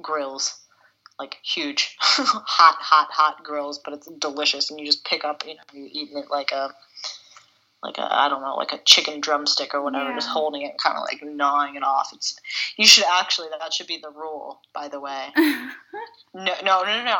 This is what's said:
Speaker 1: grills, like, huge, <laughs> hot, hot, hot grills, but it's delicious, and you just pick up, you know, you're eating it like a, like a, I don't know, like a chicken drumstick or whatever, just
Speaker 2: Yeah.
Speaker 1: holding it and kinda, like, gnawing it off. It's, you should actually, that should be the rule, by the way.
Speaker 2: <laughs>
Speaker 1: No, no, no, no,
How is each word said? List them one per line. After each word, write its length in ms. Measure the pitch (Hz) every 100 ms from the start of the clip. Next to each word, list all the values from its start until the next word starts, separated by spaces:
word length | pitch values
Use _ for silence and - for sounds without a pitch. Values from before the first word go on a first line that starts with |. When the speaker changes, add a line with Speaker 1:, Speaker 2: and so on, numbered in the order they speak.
Speaker 1:
grills, 580 | 165 156 139 135 - - _ _ _ _ - -
like, 180 | 139 -
huge, 520 | - - 147 143 - -
<laughs> 20 |
hot, 760 | - - - 214 - - 165 156
hot, 320 | - 156 147
hot 320 | - 151 147
grills, 340 | - 147 143 147
but 140 | -
it's 140 | 143 -
delicious, 640 | 156 151 139 147 139 -
and 80 | 151
you 60 | 147
just 200 | - -
pick 180 | 160
up, 220 | 151 151 156
you 80 | 156
know, 60 | -
you're 140 | 143 139
eating 260 | 151 147 143
it 140 | 143
like 200 | 143 139
a, 220 | 139 139 - _ - - - - - - _ _ _
like 140 | - -
a, 160 | -
I 160 | - 143
don't 120 | 143
know, 140 | 135 -
like 160 | -
a 40 | 147
chicken 400 | - - 151 151
drumstick 520 | 143 147 147 - 139
or 80 | 143
whatever, 320 | 143 139 139 143
just 120 | -
Speaker 2:
Yeah. 40 |
Speaker 1:
holding 280 | 160 151 143
it 80 | 143
and 100 | -
kinda, 200 | 160 160
like, 200 | - -
gnawing 540 | 147 147 143 143 143 143
it 80 |
off. 280 | 135 135 139
It's, 240 | - - - - - - -
you 100 | 214
should 160 | 220 180
actually, 440 | 180 190 - 165 156
that 160 | 160
should 140 | - 175
be 100 | 165
the 80 | 156
rule, 500 | 147 156 151 - 147 _
by 140 | - 147
the 120 | 143
way. 280 | 139 135 135 277
Speaker 2:
<laughs> 340 | 311 254 254 - - 415 453 - _ 185
Speaker 1:
No, 160 | 190 180
no, 200 | 196 190
no, 200 | 190 220
no, 140 | 240